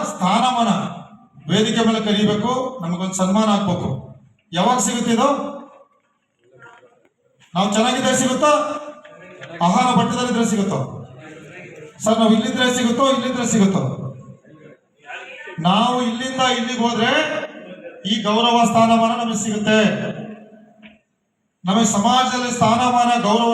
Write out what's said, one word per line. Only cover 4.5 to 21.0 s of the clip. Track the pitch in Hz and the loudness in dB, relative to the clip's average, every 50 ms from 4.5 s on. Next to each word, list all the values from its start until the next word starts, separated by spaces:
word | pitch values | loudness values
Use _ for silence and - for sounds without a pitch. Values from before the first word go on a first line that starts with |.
| 160 180 | -2 0
ಯಾವಾಗ | 190 - 247 220 - | 2 2 2 2 0
ಸಿಗುತ್ತೆ | 240 233 - - 233 226 | -2 -2 -2 0 0 2
ಇದು? | 220 262 294 277 - - - - - - - - - - _ _ _ _ _ _ _ _ _ _ _ _ _ _ - - - - - - _ _ _ _ _ _ _ _ _ _ _ _ _ 165 | 2 2 2 0 -2 -4 -8 -10 -12 -16 -20 -20 -20 -20 _ _ _ _ _ _ _ _ _ _ _ _ _ _ -20 -20 -20 -20 -20 -20 _ _ _ _ _ _ _ _ _ _ _ _ _ -2
ನಾವು | 175 208 208 208 | -2 0 2 2
ಚೆನ್ನಾಗಿದ್ರೆ | 220 240 254 247 269 269 262 240 - | 2 2 2 0 0 0 0 2 2
ಸಿಗುತ್ತೋ? | 262 254 254 - 294 302 294 302 302 - - - - - - - - - - - - - - - - - 170 170 175 | 2 0 0 2 4 4 4 4 2 -2 -6 -8 -10 -14 -16 -18 -20 -20 -20 -20 -20 -20 -20 -20 -18 -12 -4 0 2
ಆಹಾರ | 185 202 233 247 247 - - | 2 4 4 2 4 2 2
ಬಟ್ಟೆದಲ್ಲಿದ್ರೆ | - - 247 247 247 233 208 233 226 - | 2 0 -2 -2 -2 -2 0 0 0 0
ಸಿಗುತ್ತೋ? | 220 202 185 - 143 135 - - - - - - - - - - - - - - - - - - - - - - - - - | 0 -2 -2 -2 -2 -4 -4 -6 -10 -14 -16 -16 -20 -20 -20 -20 -20 -20 -20 -20 -20 -20 -20 -20 -20 -20 -20 -20 -14 -4 -2
ಸರ್, | 220 226 226 | 0 2 4
ನಾವು | 226 208 - | 4 4 4
ಇಲ್ಲಿದ್ರೆ | - - 254 - 254 254 247 - 254 | 4 2 0 0 0 0 0 2 2
ಸಿಗುತ್ತೋ, | 226 226 - 277 269 269 262 | 0 0 2 2 2 2 2
ಇಲ್ಲಿದ್ರೆ | 233 233 254 247 247 233 214 233 | 0 -2 -2 -2 -2 -2 0 2
ಸಿಗುತ್ತೋ? | 214 190 196 180 - 131 127 - - - - - - - - - - _ - - - - - - _ _ _ _ _ - - - - - - - - - 190 180 170 160 180 | 4 4 4 2 0 -2 -4 -6 -8 -10 -12 -12 -14 -18 -20 -20 -20 _ -20 -20 -20 -20 -20 -20 _ _ _ _ _ -18 -16 -16 -16 -16 -16 -18 -18 -18 -14 -8 -2 0 0
ನಾವು | 202 220 240 247 247 247 - 226 | 2 2 2 0 0 -2 -2 -4
ಇಲ್ಲಿಂದ | 226 247 254 262 262 262 254 247 233 233 | -4 -6 -6 -6 -2 0 0 0 0 -2
ಇಲ್ಲಿಗೆ | 226 240 240 233 233 | -4 -4 -2 -2 -2
ಹೋದ್ರೆ | 240 208 208 233 254 277 311 302 294 - - - - - - - - - - - - - - - 196 | -2 0 0 0 0 0 0 0 -2 -4 -6 -8 -10 -12 -16 -18 -18 -18 -18 -18 -18 -16 -10 -6 -4
ಈ | 226 220 196 | -4 -2 0
ಗೌರವ | 208 214 226 233 240 233 240 233 - | 0 0 2 2 2 4 4 2 4
ಸ್ಥಾನಮಾನ | 233 226 226 226 226 226 226 226 233 233 | 4 4 4 4 4 4 2 2 0 -2
ನಮಗೆ | 226 226 220 214 - | -2 -4 -4 -4 -4
ಸಿಗುತ್ತೆ. | 220 208 214 208 220 220 220 208 170 135 - - - - - - - - - - - - - - - _ _ - - - _ | -4 -4 -2 0 2 4 4 4 2 0 -2 -6 -8 -8 -10 -12 -14 -14 -18 -20 -20 -20 -20 -20 -20 _ _ -20 -20 -20 _